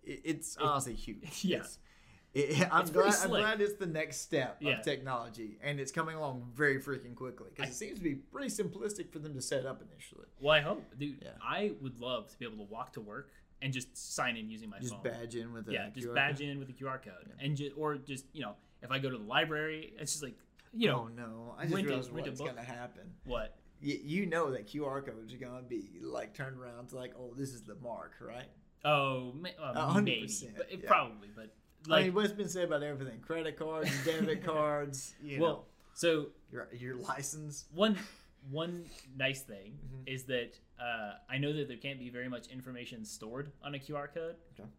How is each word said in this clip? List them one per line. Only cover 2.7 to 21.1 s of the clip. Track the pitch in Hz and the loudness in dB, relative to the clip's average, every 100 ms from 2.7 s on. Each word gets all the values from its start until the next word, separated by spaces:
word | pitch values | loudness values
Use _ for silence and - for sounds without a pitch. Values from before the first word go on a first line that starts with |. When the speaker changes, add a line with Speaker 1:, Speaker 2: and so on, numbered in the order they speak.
Speaker 1:
I'm | 160 | 6
Speaker 2:
It's | 180 | 6
pretty | 156 196 | 8 8
Speaker 1:
glad, | 202 | 8
I'm | 190 | 6
Speaker 2:
slick. | 202 | 4
Speaker 1:
glad | 214 220 | 4 4
it's | 202 | 4
the | 208 185 | 2 -2
next | 156 156 143 | 0 -2 -4
step | - 156 123 104 | 0 2 2 0
Speaker 2:
Yeah. | 147 120 | 0 2
Speaker 1:
of | 131 | 2
technology, | 135 131 123 117 110 110 104 | 0 0 -2 -2 -8 -10 -6
and | - 143 | -4 -2
it's | 135 | -2
coming | - 160 160 | 0 -2 0
along | 151 127 120 120 | -2 -4 -8 4
very | 147 135 | 6 6
freaking | 139 127 120 | 0 -6 -6
quickly, | 120 127 120 95 | -8 -8 -8 -14
'cause | - 139 | -4 -4
Speaker 2:
I | |
Speaker 1:
it | |
seems | - 214 - | -2 -6 -2
to | |
be | 175 139 | 0 -2
pretty | - 262 269 | -4 -6 -4
simplistic | 208 185 196 214 208 165 | 0 -2 0 -4 -4 -6
for | 160 | -8
them | 151 | -6
to | 139 | -6
set | - 143 135 | 0 0 0
up | 127 | -6
initially. | - - - - - - | -12 -18 -18 -18 -20 -2
Speaker 2:
Well, | 139 151 | 6 8
I | |
hope, | 147 208 - 127 | 6 -2 -4 -6
dude. | 147 135 | -6 -6
Speaker 1:
Yeah. | - - | -12 -8
Speaker 2:
I | 120 160 208 - | -2 0 0 0
would | 135 117 | -6 -6
love | 120 123 104 | -2 -2 -4
to | - | -10
be | 120 | -8
able | 110 101 | -8 -10
to | |
walk | 110 123 | -8 -8
to | - | -8
work | 104 110 143 - - - | -10 -12 -12 -20 -20 -6
and | 135 | -2
just | 131 123 - | -2 -4 -10
sign | - - 131 117 | -6 0 0 0
in | 110 | -4
using | 110 110 | -8 -10
my | 98 | -6
Speaker 1:
Just | 127 | -6
Speaker 2:
phone. | 104 | -4
Speaker 1:
badge | 120 120 120 117 | -4 -4 -4 -4
in | 113 | -6
with | 117 104 | -8 -4
a | |
Speaker 2:
Yeah, | 117 113 | -4 -4
just | 110 | -6
Speaker 1:
Q | 123 | -2
R | 120 | 2
Speaker 2:
badge | 139 139 | 2 2
Speaker 1:
code? | 143 | -2
Speaker 2:
in | 139 | -4
with | 131 | -8
a | |
Q | 123 135 | -8 -6
R | 131 | -6
code. | 107 90 76 | -8 -16 -16
Speaker 1:
Yeah. | - 139 | -4 0
Speaker 2:
And | 147 | 0
ju-, | 143 143 | -2 0
or | 151 143 | 0 0
just, | 131 131 - | -4 -8 -8
you | - | -8
know, | 113 104 - _ | -8 -8 -16 _
if | 123 | -2
I | 135 | 2
go | 135 | 2
to | 127 | -2
the | 104 | 2
library, | 135 160 151 156 156 156 - | 4 4 2 -2 -4 -8 -10
it's | 143 | -4
just | 156 | -4
like, | 143 110 - _ - | -4 -10 -20 _ -12
you | 226 220 | 2 4
know, | 135 | 4
Speaker 1:
Oh, | |
no! | 113 | 0